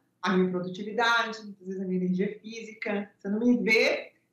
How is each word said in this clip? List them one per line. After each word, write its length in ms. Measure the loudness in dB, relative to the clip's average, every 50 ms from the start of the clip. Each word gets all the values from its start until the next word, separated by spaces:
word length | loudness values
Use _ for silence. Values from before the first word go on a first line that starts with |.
| _ _ _ _
a 140 | -2 2 4
minha 140 | 4 4 2
produtividade, 920 | 2 -2 -4 -6 -8 -8 -8 -4 -2 0 2 4 4 2 2 -2 -6 -10 -12
muitas 240 | -16 -16 -14 -10 -8
vezes 140 | -6 -6
a 40 | -4
minha 180 | -2 0 0 0
energia 360 | 0 0 0 0 -2 -4 -6
física. 680 | -12 -14 -12 -12 -12 -14 -12 -8 -6 -4 -4 -4 -4 -8 _ _
Você 120 | -6 -4
não 100 | -2 2
me 180 | 4 4 4 4
vê 560 | 4 4 4 4 4 4 2 -2 -4 -10 -18 _ _ _